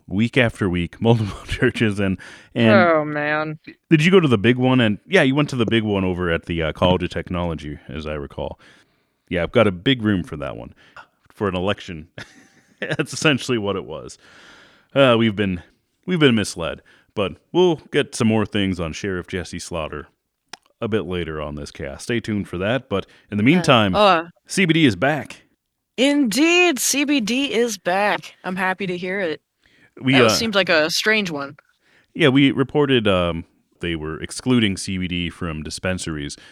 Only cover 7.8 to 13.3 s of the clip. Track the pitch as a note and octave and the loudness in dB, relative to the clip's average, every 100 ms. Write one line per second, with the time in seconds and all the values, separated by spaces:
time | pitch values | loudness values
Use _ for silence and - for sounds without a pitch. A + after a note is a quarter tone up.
7.8 | - C#2 D2+ D2+ C#2+ - C#2 - - _ | -12 -12 -8 -10 -10 -10 -10 -12 -20 _
8.8 | _ _ _ _ - F2 E2 A#2+ G#2+ F2+ | _ _ _ _ -8 -4 0 2 2 2
9.8 | A#2 B2+ G#2+ F#2+ - D#2 C#2 A1 A#1+ - | 0 0 2 0 -2 -8 -10 -10 -14 -20
10.8 | _ - - _ _ - G2+ F2+ F#2+ G2+ | _ -20 -20 _ _ -6 -4 -2 -2 -4
11.8 | - E2 D#2 - - - _ _ _ _ | -8 -14 -16 -18 -20 -20 _ _ _ _
12.8 | - D3+ D3 - D#3+ | -6 -6 -6 -2 0